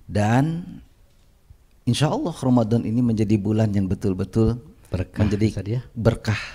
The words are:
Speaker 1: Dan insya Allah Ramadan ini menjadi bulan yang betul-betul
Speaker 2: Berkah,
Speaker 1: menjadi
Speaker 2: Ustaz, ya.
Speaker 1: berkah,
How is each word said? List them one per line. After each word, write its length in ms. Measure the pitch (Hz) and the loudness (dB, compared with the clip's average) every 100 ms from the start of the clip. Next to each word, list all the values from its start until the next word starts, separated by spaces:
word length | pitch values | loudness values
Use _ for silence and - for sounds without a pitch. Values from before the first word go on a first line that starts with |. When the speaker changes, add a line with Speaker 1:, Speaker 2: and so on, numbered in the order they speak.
Speaker 1:
Dan 760 | - 95 104 120 151 165 180 - - _ _ _ _ _ _ - _ _ | -8 -2 2 2 2 -2 -8 -16 -20 _ _ _ _ _ _ -20 _ _
insya 280 | - 117 147 | -4 0 0
Allah 220 | 226 285 | 0 -4
Ramadan 500 | - 127 123 110 117 | -2 2 4 4 0
ini 160 | - 113 | 0 0
menjadi 360 | 123 110 107 107 | 2 2 2 2
bulan 360 | 98 107 107 | 2 2 2
yang 160 | 101 95 | 2 0
betul-betul 720 | 95 104 92 98 113 113 120 - - - | -2 -2 -2 -2 2 2 0 -8 -20 -8
Speaker 2:
Berkah, 320 | 87 90 - | -6 -6 -2
Speaker 1:
menjadi 260 | 104 101 107 | 0 2 0
Speaker 2:
Ustaz, 180 | 101 95 | -2 -6
ya. 140 | 120 - | -6 -6
Speaker 1:
berkah, 500 | - 113 - - 104 - | -2 0 0 -2 -4 -6